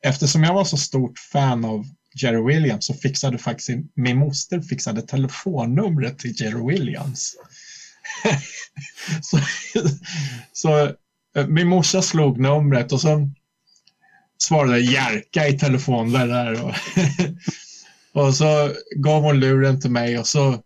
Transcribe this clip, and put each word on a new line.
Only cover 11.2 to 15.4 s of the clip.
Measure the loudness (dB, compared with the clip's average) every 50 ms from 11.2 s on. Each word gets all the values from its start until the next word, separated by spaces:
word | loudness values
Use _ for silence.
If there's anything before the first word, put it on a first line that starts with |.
| _ _ _
eh, | -2 0 2
min | 2 2 4 4
morsa | 4 4 2 2 2 0
slog | 0 0 2 2 2 2 2 2
numret | 2 2 4 4 4 4 2 2 2 0
och | -2 0
så | 2 2 2 2 0 -2 -4 _ _ _ _ _ _ _ _ _ _ _ _ _ _ _ _ _ _ _ _ _
svarade | -2 2 2 2 4 4 4 4
Jerka | 4 2 2 2 0 0 -2 -4 -6 _ -2 0